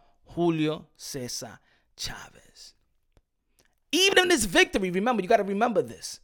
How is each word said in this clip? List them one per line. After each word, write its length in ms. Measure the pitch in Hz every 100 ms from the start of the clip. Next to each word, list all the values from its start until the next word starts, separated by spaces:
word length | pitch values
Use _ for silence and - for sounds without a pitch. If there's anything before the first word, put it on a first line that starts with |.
| _ _ -
Julio 640 | - 170 160 151 151 - -
Cesar 640 | - 139 123 - 117 - _ _ _ -
Chavez. 760 | - - - - _ - - _ _ _ _ _ _ _ _ _ _ _ _
Even 340 | 302 392 381 359
in 40 |
his 160 | 330 202
victory, 460 | 277 370 254 190
remember, 320 | 180 226 226
you 40 | 180
gotta 140 | 226
remember 400 | 196 196 233 190
this. 380 | 123 117 - -